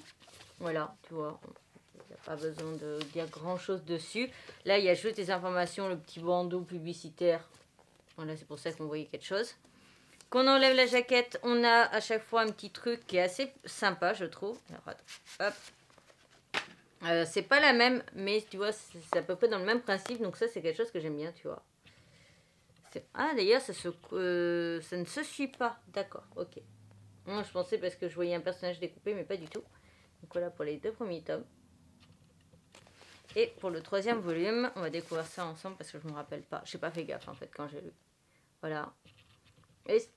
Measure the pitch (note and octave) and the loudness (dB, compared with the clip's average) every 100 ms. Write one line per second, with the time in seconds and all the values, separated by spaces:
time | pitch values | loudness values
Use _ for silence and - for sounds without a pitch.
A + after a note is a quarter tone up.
0 | - - - - - - E3+ D#3+ D#3 - | -18 -20 -20 -20 -20 -8 -4 -2 -4 -8
1 | - E3 D3+ - - - _ - _ - | -12 -8 -8 -8 -16 -20 _ -20 _ -20
2 | - - - D#3 D#3 D#3 D#3+ D#3 D3+ D3+ | -20 -16 -10 -6 -6 -6 -8 -8 -6 -6
3 | D3 E3 D#3+ D3+ E3 F3+ F#3+ F#3+ D#3 E3 | -6 -6 -6 -6 -6 -4 -4 -4 -4 -6
4 | D#3+ G#3+ B3+ - - - - G3+ F#3+ F3 | -4 -4 -4 -6 -18 -6 2 4 6 4
5 | A3 G#3+ F3+ F#3 F#3 F3+ F3 - F#3+ E3+ | 2 -2 0 0 0 0 0 -2 -4 -4
6 | D#3 E3+ E3+ F3+ F3+ F3+ F3 F3+ D#3+ E3+ | -8 -6 0 2 2 -2 -4 -8 -8 -8
7 | D#3+ - F3 E3 - - _ _ _ _ | -12 0 4 4 0 -20 _ _ _ _
8 | _ - D#3 D#3 D3+ D3 E3 D#3+ D#3 D3+ | _ -12 -10 -10 -12 -8 -8 -6 -6 -6
9 | D3+ D3+ - G3 A#3+ - - - - - | -6 -10 -4 -2 -2 -8 -20 -20 -20 -20
10 | - - - B3 C4 C4+ C4 C4 B3 B3 | -20 -20 0 4 8 8 8 8 8 6
11 | A#3+ B3 A#3+ - A#3+ A#3+ A#3+ A#3 A#3 G#3+ | 6 4 4 0 2 6 8 8 8 4
12 | G#3+ A3 A3 A3+ A3 G#3 G#3 - A#3+ A#3 | 0 -2 2 2 2 0 -10 -6 -4 -4
13 | - F3+ F3+ F3+ C4+ - - - G#3 F3+ | 0 2 2 2 -4 -6 -14 0 0 2
14 | F3+ G#3+ F3 - G3 B3 - - - - | 2 2 -4 -6 -8 -8 -12 -16 -14 -14
15 | - - - - G3+ - - - _ - | -16 -20 -14 -4 -4 -4 -12 -20 _ -20
16 | - - _ _ _ - - - _ - | -20 -20 _ _ _ -6 -6 -10 _ -6
17 | E3+ E3+ E3 G3+ F3+ C#4+ D4 A#3+ A#3+ B3+ | 2 2 2 0 4 8 8 8 8 6
18 | - - G3 G#3+ G#3+ F#3+ G#3 G#3+ - E3+ | 0 -4 0 0 -2 -2 -2 -2 -8 -18
19 | D#3+ F3 D#3+ F#3 A#3 G#3 F#3 A#3+ A#3+ G3 | -2 0 0 2 2 4 2 0 0 -2
20 | - A#3+ G#3 F3 A#3 G3+ D#3+ D#3+ A#3 F3 | -2 -4 -4 -2 -4 -2 -2 -2 -2 -4
21 | D#3 D3 D#3+ - - - - _ - - | -4 -4 -6 -8 -10 -10 -14 _ -20 -20
22 | - - - - _ _ _ _ - - | -20 -20 -20 -20 _ _ _ _ -16 -14
23 | - - D4+ C#4 F#3 B3 B3+ F3 F3 E3+ | -10 -2 0 2 6 4 2 -6 -6 -8
24 | - F3+ F3+ F3 F3 E3+ E3+ E3 D#3+ F3+ | -6 -2 0 2 2 0 0 -4 -6 -6
25 | E3+ C#4+ D4 - C4+ - A#3+ - - F#3+ | -4 -6 -6 -4 -4 -2 -4 -4 -8 -8
26 | - - - - F3 - - - - - | -6 -10 -12 -10 -10 -12 -20 -20 -20 -20
27 | - - - G#3 G3+ F3+ F3+ A3 F3 - | -20 -18 -8 -6 -4 -4 -2 -2 -2 -4
28 | F3+ D#3+ F3 F3 F3+ F3+ F3+ E3+ E3+ - | -6 -2 -2 0 -2 -4 -4 -4 -8 -6
29 | G3+ G#3 D#3+ G3 D#3+ - - - - - | -6 -4 -4 -8 -8 -12 -12 -20 -20 -20
30 | - _ E3 F3 F3 F3 D3+ D3 G#3 A3 | -20 _ -8 -4 -4 -4 -4 -4 -6 -6
31 | A3 E3 D#3+ D#3 A#3+ _ _ - - _ | -6 -6 -6 -6 -8 _ _ -20 -20 _
32 | - - _ _ _ - _ - - - | -20 -20 _ _ _ -20 _ -20 -20 -20
33 | - - - G#3+ A3+ - F#3+ E3 D#3+ G3 | -20 -20 -4 0 0 0 -6 -6 -2 -2
34 | G#3 A#3 F3 E3 F#3+ A#3 A#3+ F#3+ E3 E3 | 0 0 0 0 2 2 0 -2 -4 -4
35 | E3 D#3+ D#3+ - E3+ D#3+ F#3+ F#3 D#3 D3+ | -4 -6 -6 -6 -8 -8 -12 -12 -14 -12
36 | D#3+ D3 D3 D3+ - D3+ - - D#3+ E3 | -10 -10 -10 -12 -10 -10 -10 -8 -6 -6
37 | D#3 - - - - - D3 D3 F3 - | -6 -8 -10 -14 -14 -12 -12 -12 -14 -18
38 | _ _ _ _ _ _ D#3+ D3+ - - | _ _ _ _ _ _ -8 -6 -8 -12
39 | - - _ _ _ _ _ _ - G#3+ | -20 -20 _ _ _ _ _ _ 2 2
40 | A3+ | 2